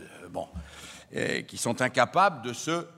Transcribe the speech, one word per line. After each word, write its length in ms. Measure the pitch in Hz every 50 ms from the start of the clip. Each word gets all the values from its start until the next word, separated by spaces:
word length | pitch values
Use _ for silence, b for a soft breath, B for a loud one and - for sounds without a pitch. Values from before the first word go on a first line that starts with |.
| 80 - - - 87 87
bon, 180 | 87 87 80 - B B B B B B B B B B B - -
euh, 260 | - - - - -
qui 160 | - - -
sont 240 | - - 120 117 -
incapables 640 | 127 123 - 131 123 - - 170 190 202 165 131 113
de 80 | 123 120
se 320 | - - 156 165 170 165 - -